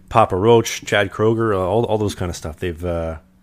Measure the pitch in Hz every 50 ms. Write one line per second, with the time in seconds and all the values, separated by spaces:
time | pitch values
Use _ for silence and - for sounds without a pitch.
0 | - - - 117 107 - 98 90 98 113 117 117 104 - - - - - 113 104
1 | 101 95 - - 107 110 117 113 113 113 101 95 92 90 98 113 120 - 107 107
2 | 107 101 - - 95 87 80 - - 82 78 - - 92 85 78 87 90 85 85
3 | 82 80 80 78 - _ _ _